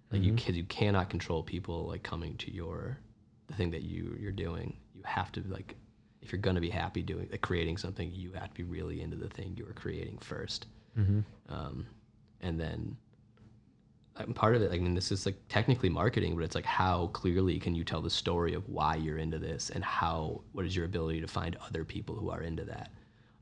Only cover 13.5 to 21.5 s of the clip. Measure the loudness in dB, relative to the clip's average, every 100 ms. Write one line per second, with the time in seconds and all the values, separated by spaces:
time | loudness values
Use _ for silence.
13.5 | -20 -20 _ _ _ -16 -8 -6 2 6
14.5 | 6 6 4 4 2 2 0 0 -2 0
15.5 | 4 6 6 4 4 4 4 2 2 0
16.5 | 0 0 4 4 4 2 0 2 4 4
17.5 | 4 0 0 0 -2 0 0 2 2 2
18.5 | 0 -2 0 2 2 0 0 0 -2 -2
19.5 | -4 -4 -4 -2 0 2 0 -2 -4 -8
20.5 | -4 -2 0 0 0 0 -2 -2 -4 -4